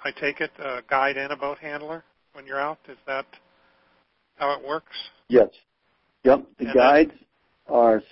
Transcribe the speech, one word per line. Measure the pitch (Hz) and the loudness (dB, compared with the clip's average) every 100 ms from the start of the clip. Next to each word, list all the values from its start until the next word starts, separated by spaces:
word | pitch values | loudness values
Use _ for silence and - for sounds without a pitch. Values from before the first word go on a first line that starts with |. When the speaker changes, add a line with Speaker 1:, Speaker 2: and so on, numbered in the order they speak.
Speaker 1:
I | 139 | -12
take | - 147 143 | -6 -6 -6
it | 156 - | -10 -10
a | 143 123 - | -12 -10 -4
guide | 135 139 135 | 0 0 -2
and | 139 | -8
a | 143 | -8
boat | 139 143 | -8 -10
handler | 156 147 151 160 - _ _ | -12 -14 -12 -14 -18 _ _
when | 147 135 | -20 -12
you're | 139 | -8
out. | 147 156 - | -8 -8 -18
Is | 127 - | -18 -10
that | 135 - - _ _ _ _ _ _ _ _ _ - | -10 -10 -20 _ _ _ _ _ _ _ _ _ -6
how | 143 | -6
it | 139 135 | -6 -6
works? | 156 - - - _ - | -10 -10 -18 -20 _ 2
Speaker 2:
Yes. | 120 104 - _ _ _ _ _ _ | 4 2 -2 _ _ _ _ _ _
Yep. | 127 139 - - | 2 2 0 -10
The | 117 | -2
Speaker 1:
And | |
then | |
Speaker 2:
guides | 123 127 147 156 - _ _ _ _ - | 4 6 6 2 -2 _ _ _ _ -2
are | 120 117 110 - | 2 4 2 0